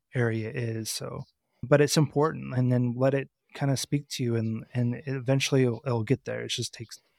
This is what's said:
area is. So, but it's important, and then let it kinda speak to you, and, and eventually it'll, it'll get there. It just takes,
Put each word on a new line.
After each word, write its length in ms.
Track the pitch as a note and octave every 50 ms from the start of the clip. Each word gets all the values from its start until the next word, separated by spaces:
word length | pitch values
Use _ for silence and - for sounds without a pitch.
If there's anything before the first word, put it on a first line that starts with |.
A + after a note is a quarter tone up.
| _ _ -
area 340 | C3 A#2+ A#2 A2+ A2+ G#2+ A2
is. 400 | - C3+ A#2+ A#2 A2+ A2+ A2 G#2+
So, 360 | - - C3+ - - - C3 _ _ _ _ _ _ _
but 200 | - B2 D3 C#3+
it's 160 | D3 C#3+ - E3
important, 580 | D3+ - - C#3+ D3 D#3+ - C3+ C3+ C3+ C3+
and 160 | B2+ B2+ B2
then 220 | B2 B2 B2 B2 A#2+
let 180 | B2 B2+ C3+ C3+
it 160 | C3+ C3+ - _ _ _ _ -
kinda 220 | - C#3+ C#3 C3+ -
speak 300 | - - - C#3+ C#3+ -
to 120 | - - C3
you, 120 | A#2 A#2
and, 300 | A2+ A2 A2+ A2 A2+ - - -
and 300 | B2 A#2+ A#2+ B2 - -
eventually 580 | C3+ C3 C3+ A#2+ B2 C3+ C3+ - - C#3+ C3+ C3
it'll, 180 | B2 A#2 - -
it'll 200 | C#3 A#2+ A#2 A2
get 180 | - C3+ - -
there. 160 | - A2+ A#2
It 80 | A#2 A#2
just 240 | - - A#2 - -
takes, 280 | - A#2 - - - _ _ _